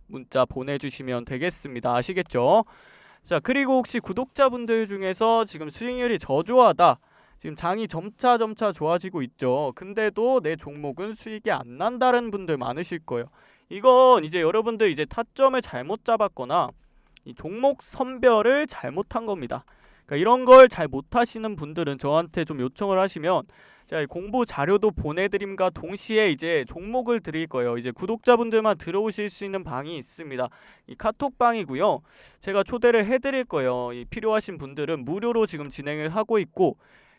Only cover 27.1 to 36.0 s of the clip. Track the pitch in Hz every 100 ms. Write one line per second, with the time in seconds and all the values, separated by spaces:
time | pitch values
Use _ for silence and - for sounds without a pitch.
27.1 | 233 - 156 160 127 123 120 123 120 185
28.1 | 226 - 233 233 220 220 185 - 190 220
29.1 | 208 208 - 202 196 156 123 147 165 -
30.1 | - 156 127 123 - - - - 127 214
31.1 | 226 285 - 240 226 175 131 196 143 -
32.1 | - - _ - 196 196 240 240 233 208
33.1 | 262 277 269 240 156 127 123 120 123 120
34.1 | - 220 214 214 165 139 139 147 156 123
35.1 | 190 233 226 214 156 143 - 143 151